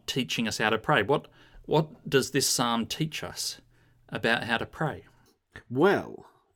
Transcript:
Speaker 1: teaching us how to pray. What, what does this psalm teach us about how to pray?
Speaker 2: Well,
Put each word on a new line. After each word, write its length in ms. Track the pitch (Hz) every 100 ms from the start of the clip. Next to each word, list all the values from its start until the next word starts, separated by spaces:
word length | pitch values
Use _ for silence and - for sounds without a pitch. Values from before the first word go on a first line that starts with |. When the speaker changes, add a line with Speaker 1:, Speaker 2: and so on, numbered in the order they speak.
| -
Speaker 1:
teaching 420 | 135 123 - 110
us 100 | -
how 120 | 110
to 80 | 110
pray. 240 | - 139
What, 260 | 101 147 - _ - - -
what 420 | 147 156 - -
does 220 | 135 -
this 160 | 139 -
psalm 380 | - 120 117 107
teach 360 | - 156 -
us 380 | 85 - - - _ _ _ _ _
about 360 | 113 123 147
how 120 | 117 113
to 80 | 117
pray? 380 | - 151 90 - _ _ _ _ - -
Speaker 2:
Well, 560 | 127 185 139 - - - _ _